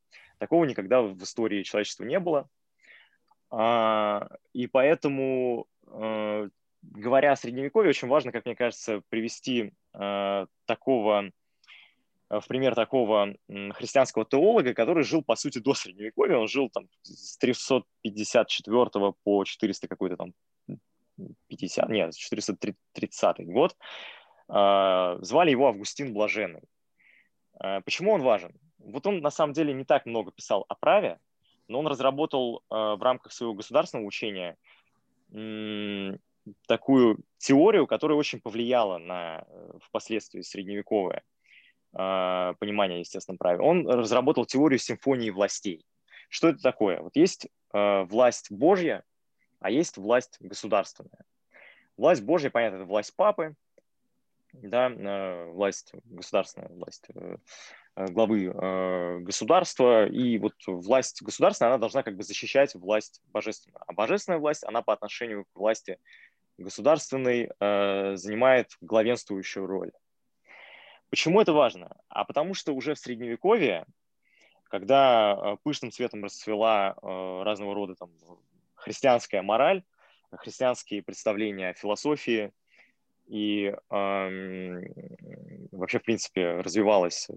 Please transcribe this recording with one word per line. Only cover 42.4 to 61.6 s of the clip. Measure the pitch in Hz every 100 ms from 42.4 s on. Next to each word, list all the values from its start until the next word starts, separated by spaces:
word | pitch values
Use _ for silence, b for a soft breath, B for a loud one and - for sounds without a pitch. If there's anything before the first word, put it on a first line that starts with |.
| 90 90
понимание | 104 104 98 87
о |
естественном | 85 95 - 90
праве. | 90 87
Он | 143 180 -
разработал | 123 113 120 131 143
теорию | 113 131 151 127
симфонии | - 113 135 127 113
властей. | 95 98 - 101 82 _ _ B B B
Что | - 165
это | 135
такое? | 127 - 104 85
Вот | 82 143
есть, | 185 - - _ _
э, | 104 101 98
власть | 87 110 123 - -
Божья, | 101 156 196 165 101 - _ _ _ _ _
а | 95
есть | 127 175 -
власть | 101 123 - -
государственная. | 92 101 107 104 92 - - - _ _ _ b b b b -
Власть | 143 156
Божья, | 104 170 139
понятно, | 117 113 95
это |
власть | 92 104 - -
папы, | 208 202 156 151 _ _ _ _ _ _ _ _ _
да, | 131 104 117 127
э, | 113 98 101 95 87 85
власть | 87 98 - - -
государственная, | - 90 - 101 92 - -
власть, | 87 87 - -
э, | - 90 90 B B B B B -
э, | 95
главы, | 90 107 107 92
э, | 92 95 92 92 90 87 87
государства. | 90 - 110 180 175 - 123 113 101
И | - 123 110
вот | 104 - -
власть | 90 92 131 - -
государственная, | 113 - 165 -